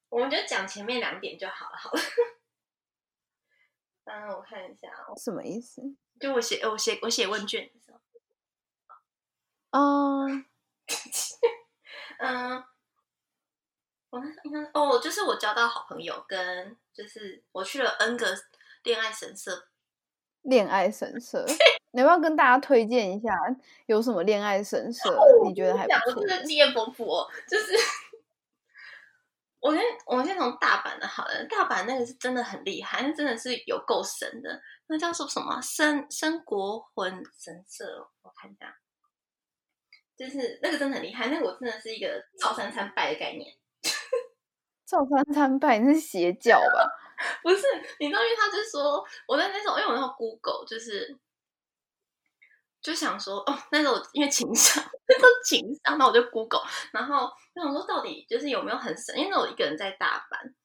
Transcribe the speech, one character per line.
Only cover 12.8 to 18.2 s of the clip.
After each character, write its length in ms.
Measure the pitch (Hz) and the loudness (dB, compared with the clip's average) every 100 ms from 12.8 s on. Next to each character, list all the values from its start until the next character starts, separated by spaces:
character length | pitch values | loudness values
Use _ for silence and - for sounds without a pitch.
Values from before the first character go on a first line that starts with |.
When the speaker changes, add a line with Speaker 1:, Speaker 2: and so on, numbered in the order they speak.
| _ _ _ _ _ _ _ _ _ _ _ _ _ | _ _ _ _ _ _ _ _ _ _ _ _ _
Speaker 1:
我 60 | 247 | -12
那 120 | 285 | -12
时 80 | 311 | -14
候 0 | |
应 80 | 294 | -10
该， 80 | 302 294 294 | -10 -4 0
哦， 200 | 294 240 | 2 2
就 100 | 302 | 0
是 140 | 403 | -2
我 120 | 359 220 | -2 -2
交 200 | 214 214 | -2 0
到 120 | 233 | 0
好 200 | - - | 0 -10
朋 100 | - | -12
友， 240 | 170 - - | -10 -10 -8
跟 500 | 190 180 180 190 233 _ | -6 -6 -6 -10 -18 _
就 100 | - 208 | -20 -18
是 360 | 220 202 - _ | -16 -16 -18 _
我 120 | 180 | -10
去 180 | 190 - | -8 -2
了 80 | 233 - | -2 0
N 180 | 233 | -2
个 120 | 240 | 0